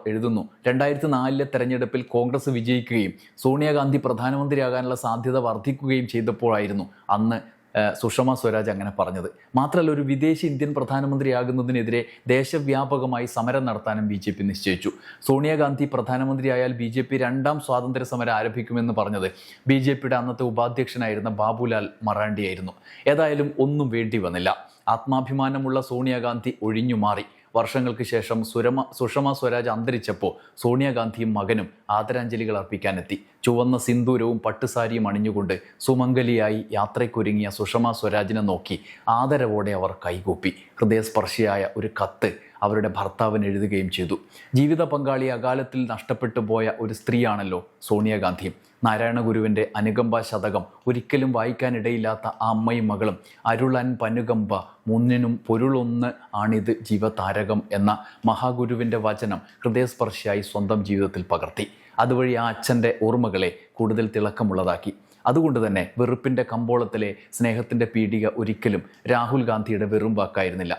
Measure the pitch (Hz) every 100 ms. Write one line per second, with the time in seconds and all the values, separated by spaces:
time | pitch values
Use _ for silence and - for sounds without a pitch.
0 | 107 107 120 110 - - 127 131 143 143
1 | 156 131 131 135 139 127 123 127 123 131
2 | - 120 123 131 139 123 113 123 117 117
3 | 98 - - - 131 139 151 147 139 135
4 | 127 110 127 139 139 139 127 123 127 127
5 | 120 117 123 131 120 107 139 135 135 131
6 | 120 117 110 104 117 107 101 101 - -
7 | - 101 113 113 - - _ 107 104 -
8 | 117 - 127 127 113 107 107 98 101 98
9 | 92 92 85 - - 127 143 180 160 147
10 | 135 135 156 160 165 135 147 147 123 139
11 | 139 139 135 123 123 127 123 127 113 120
12 | 113 - 123 127 135 165 139 131 135 139
13 | 127 123 123 127 120 135 127 107 113 107
14 | 107 101 104 95 98 92 98 90 - -
15 | - - - 135 147 156 143 135 143 127
16 | 110 127 135 135 131 123 127 120 117 123
17 | 131 135 123 131 139 151 - 123 123 127
18 | 127 123 117 110 113 120 110 120 117 110
19 | 101 104 92 - - - 127 135 131 135
20 | 135 127 123 117 123 113 120 123 123 123
21 | 113 107 110 104 107 113 120 110 101 -
22 | 107 101 107 104 98 92 92 - - -
23 | 139 147 156 147 143 - 135 147 131 117
24 | 113 110 90 90 92 98 - _ - 113
25 | 135 131 131 135 135 135 135 131 131 123
26 | 131 123 120 117 123 - 107 110 123 113
27 | 104 101 - _ _ 113 113 135 127 117
28 | 117 113 - 113 110 120 117 131 131 -
29 | 120 143 139 135 127 120 120 110 117 120
30 | 107 101 95 - - - 120 127 139 117
31 | 113 107 113 104 98 110 92 - - 107
32 | 107 123 117 113 110 104 95 98 101 95
33 | 90 98 - _ - 120 123 123 - 120
34 | 120 123 113 113 113 107 117 123 113 117
35 | 104 101 107 101 92 92 - - - 127
36 | 127 127 123 117 107 110 107 107 104 127
37 | 120 113 101 104 101 98 101 117 117 113
38 | 107 104 95 110 104 107 - 135 - -
39 | - 117 135 143 120 104 101 98 92 92
40 | 90 90 95 85 92 - - - 110 110
41 | 107 107 95 - 107 98 95 113 107 -
42 | 98 - - - - - 104 107 104 95
43 | 98 - 113 107 101 98 101 98 95 95
44 | 87 98 - - - 131 147 160 156 147
45 | 139 135 131 120 123 131 127 131 120 110
46 | - 120 120 120 107 113 110 - 113 113
47 | - 120 120 101 95 90 - _ - 104
48 | 107 107 90 90 - - _ _ 117 107
49 | 117 120 113 110 110 104 107 107 110 107
50 | 117 104 92 107 107 98 90 - - 123
51 | - 139 131 120 113 120 127 120 113 117
52 | 110 - 113 - 113 110 113 117 107 101
53 | 110 90 - - 113 113 131 127 127 120
54 | 113 117 113 113 104 98 - - 110 113
55 | 120 123 120 117 - 113 131 135 120 120
56 | 120 - - 104 110 110 101 113 - 104
57 | 107 107 95 101 101 104 - 101 101 107
58 | - - 113 110 127 123 123 117 117 113
59 | 107 107 107 95 - - 123 117 123 -
60 | 110 - 110 101 101 104 101 107 98 98
61 | 98 98 87 85 - - 104 - - -
62 | 120 123 127 120 117 107 - 120 117 117
63 | 110 123 117 92 92 - - - 113 110
64 | 110 110 104 104 107 92 92 85 104 -
65 | _ _ - 143 160 120 110 95 85 117
66 | 120 120 135 127 123 113 117 120 113 107
67 | 104 101 - - 120 113 120 120 117 113
68 | 107 110 107 - 107 107 117 95 - -
69 | - 123 117 135 117 110 107 104 104 107
70 | 107 104 95 98 95 92 85